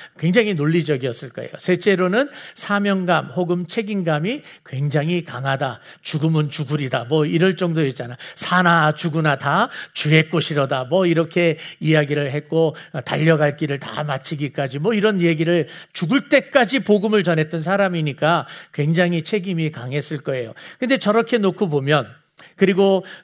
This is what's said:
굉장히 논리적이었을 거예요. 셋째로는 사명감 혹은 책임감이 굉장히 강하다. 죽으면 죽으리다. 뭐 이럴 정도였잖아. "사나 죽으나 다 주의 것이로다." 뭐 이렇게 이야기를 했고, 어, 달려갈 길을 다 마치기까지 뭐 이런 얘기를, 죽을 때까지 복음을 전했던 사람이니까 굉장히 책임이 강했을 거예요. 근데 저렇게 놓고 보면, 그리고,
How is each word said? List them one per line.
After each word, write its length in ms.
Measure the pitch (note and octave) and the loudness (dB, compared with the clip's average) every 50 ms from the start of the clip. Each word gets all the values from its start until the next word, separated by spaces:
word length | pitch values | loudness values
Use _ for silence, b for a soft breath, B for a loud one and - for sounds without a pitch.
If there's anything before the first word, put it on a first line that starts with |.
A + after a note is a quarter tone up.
| B B B - | B B B -2
굉장히 360 | D#3 E3 F3+ A#3+ A3 G#3 G3 | 0 2 4 4 2 2 2
논리적이었을 760 | D3+ C#3+ D3+ E3 F3+ D3+ C#3+ D3 C3 B2+ B2+ A2+ - - B2 | 0 0 2 2 2 2 0 -2 -2 -2 -6 -6 -8 -10 -14
거예요. 220 | - B2+ A#2+ B2 - - | -12 -12 -14 -12 -12 -6
셋째로는 720 | - - F3+ F3 - G#3+ F#3+ F3 F#3 F3+ F#3+ A#3 C#4+ C#4+ B B B B B | -2 0 0 2 2 2 2 4 2 2 2 2 0 -2 B B B B B
사명감 720 | B - - G3+ G3+ G3+ G3+ G3 F#3+ F#3 F3 E3+ D3+ C3+ | B -4 -2 -2 0 0 0 0 0 2 2 2 0 0
혹은 400 | C#3 C3 F3 F3+ E3+ F3 F3 F3+ | -2 -4 -2 -2 0 -2 -2 -4
책임감이 760 | - - A#3 A3 G3 G#3+ G3 F3 E3 D3+ D3 D3+ G3+ C4 D4 B B B B B | -6 -6 -6 -4 -4 -4 -2 0 0 0 0 0 -2 -4 -6 B B B B B
굉장히 580 | - - C3 C#3+ D3 B2+ D3+ C#3+ E3 F3+ F3 - | -10 -6 -4 -2 0 0 0 0 0 -2 -2 -4
강하다. 580 | - - B2 C3 C3+ C3+ C3+ C#3+ C3 A#2+ - B B B B | -6 -8 -6 -4 -2 -2 -2 -2 -4 -6 -8 B B B B
죽으면 480 | B - - D3+ D#3 D#3+ D#3+ D#3 D3+ D3 | B -6 -4 0 0 2 2 2 0 0
죽으리다. 560 | - - D3+ B2 D3+ D3 C#3+ B2+ - B2+ A2 | -2 -6 -6 -4 -4 -4 -2 -2 -4 -4 -2
뭐 220 | A#2 D#3 D#3+ D3+ | 0 0 0 2
이럴 300 | D3 - D#3+ F3 F#3+ F#3 | 2 2 2 2 2 2
정도였잖아. 600 | - F#3 E3+ E3 D#3+ D#3 C3+ B2 - B2 A#2+ B2 - B B B | 0 -2 -2 0 0 0 -2 -2 -6 -10 -12 -12 -14 B B B
"사나 580 | B - - F3+ F3+ F3+ E3+ E3+ E3+ D#3 D3+ D3+ | B -2 0 2 4 4 4 4 4 4 2 2
죽으나 440 | - - E3+ D3 D#3+ D#3 D#3 C#3+ | 0 -2 -4 -2 0 0 0 0
다 320 | C3 - C#3+ D3 F3+ A3+ C4+ B B B B B | 0 0 0 0 0 0 0 B B B B B
주의 380 | - - D3+ D#3 D#3 D#3 D#3+ | -4 0 4 4 4 4 2
것이로다." 540 | - D#3+ D3+ - D#3 C#3+ C#3 C3+ C#3 C3 B2+ | 0 -2 -2 0 0 0 0 0 -2 -4 -2
뭐 200 | A#2+ D#3 F#3+ F#3+ | 0 0 2 2
이렇게 540 | F3 E3+ E3 E3 D#3+ - F3 F3 E3+ D#3 D#3+ B B B B | 4 2 2 0 0 0 0 2 0 0 -2 B B B B
이야기를 520 | D#3+ D#3 D#3 D3+ D3 C#3 D3 D3+ C#3+ C3+ | 0 2 2 2 2 2 0 -2 -2 -2
했고, 440 | C3 D3+ D3+ - D#3+ D#3+ E3 D#3 - B B B B | -4 -6 -6 -2 0 2 2 2 0 B B B B
어, 100 | D3 - | -8 -6
달려갈 560 | - - D3 D#3 D#3+ E3 D3 D3+ D3 C#3 - | -4 -2 2 4 4 4 4 4 2 0 0
길을 220 | D#3+ D3 C#3+ C#3 | -4 -4 -4 -4
다 220 | - - - D3 D3+ | -6 -8 -8 -6 -6
마치기까지 760 | D3 C3+ C3+ - - E3 C3+ D3 C#3 - - C#3 C3 B2 C#3+ | -4 -6 -6 -6 -6 -6 -6 -6 -6 -4 -4 -6 -4 -4 -4
뭐 160 | D3+ G#3+ A#3+ | -2 0 0
이런 260 | G#3 F#3+ A3 G#3 F#3 | 2 2 2 2 2
얘기를, 460 | E3+ E3+ E3 D3+ E3+ E3 F3 E3+ C#3+ B B B B B - - F3+ | 2 2 2 2 0 2 2 2 0 B B B B B -8 -6 -2
죽을 220 | D3+ A#3 C#4 - - | 0 0 0 2 4
때까지 520 | D4 C4+ - - - C#4 A#3+ F#3+ B3+ C4+ | 2 2 2 4 2 2 2 4 2 0
복음을 440 | F#3+ - G#3 G#3 F3+ A3 G#3+ G#3 F3 | 2 2 2 2 4 2 2 2 2
전했던 380 | F3 E3 D#3+ D#3 D#3+ - E3 D3+ | 2 2 0 0 -2 -2 -4 -2
사람이니까 840 | E3+ G3 G3+ G3+ F#3+ F3 E3+ D#3 D3 C3 - D3 D#3 F3 D#3+ - B B B B B B | 0 0 2 2 0 0 0 -2 -2 -2 0 2 2 2 2 0 B B B B B B
굉장히 500 | - C#3+ D3+ E3 E3+ F3+ F3 F3 E3 D#3 | -2 0 2 2 2 2 2 2 -2 -2
책임이 500 | - - G#3 F3 G3 F3+ E3 D#3+ D3+ D#3 | -2 -4 -4 -2 -2 -2 -2 -2 -4 -4
강했을 460 | - A#2+ B2+ C3+ D3 D3 - D#3 C#3 | -6 -8 -6 -6 -4 -4 -4 -6 -8
거예요. 360 | - - C3+ B2+ A#2 A2+ - B B B B B | -6 -4 -4 -4 -6 -8 -10 B B B B B
근데 200 | B3+ A#3 C4+ A#3+ | -2 0 0 0
저렇게 380 | - G3+ G#3+ A#3 A3+ A3+ B3 | 2 2 2 2 2 2 0
놓고 320 | A3+ G3+ F#3+ F3 - G#3 E3+ | 2 2 0 0 0 -2 0
보면, 380 | D3 C#3+ C3+ C#3 D3+ D3 A#2+ - - - _ _ _ - B B B | 0 0 2 2 2 2 2 -2 -8 -20 _ _ _ -20 B B B
그리고, 500 | B G3 F#3 G3+ F3+ G3 G3 F#3+ F#3 F#3 B B B | B 2 4 4 4 4 4 4 2 0 B B B